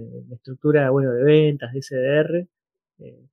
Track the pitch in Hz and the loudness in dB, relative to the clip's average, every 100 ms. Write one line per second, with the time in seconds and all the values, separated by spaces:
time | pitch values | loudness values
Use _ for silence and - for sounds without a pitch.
0 | 117 120 123 123 - 131 151 151 135 139 | -14 -18 -18 -20 -18 -4 2 2 2 2
1 | 135 120 143 156 151 147 120 135 - 131 | 0 2 4 4 4 -2 -8 -12 -8 -4
2 | 131 151 156 170 180 _ _ _ _ _ | 0 0 0 -4 -6 _ _ _ _ _
3 | 131 123 127 | -20 -20 _